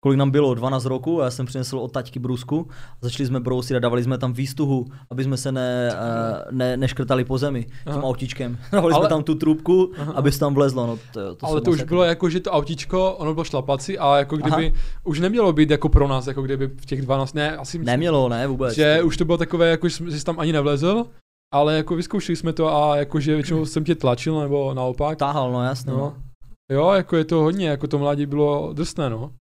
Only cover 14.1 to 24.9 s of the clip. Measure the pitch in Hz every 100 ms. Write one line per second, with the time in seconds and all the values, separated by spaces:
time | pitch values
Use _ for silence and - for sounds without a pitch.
14.1 | 143 143 156 151 156 160 - - - -
15.1 | 151 180 233 202 151 151 147 156 151 143
16.1 | 135 127 135 135 135 135 - - 135 131
17.1 | 135 135 147 147 156 135 170 117 123 170
18.1 | 151 127 117 135 127 131 113 151 156 170
19.1 | - 160 170 165 170 170 165 175 - 170
20.1 | 147 156 165 160 156 143 147 165 214 233
21.1 | - _ _ _ 139 147 156 151 170 175
22.1 | 208 - 170 165 151 160 151 151 147 143
23.1 | 156 143 151 143 160 156 160 156 160 135
24.1 | 120 - 156 147 143 135 131 127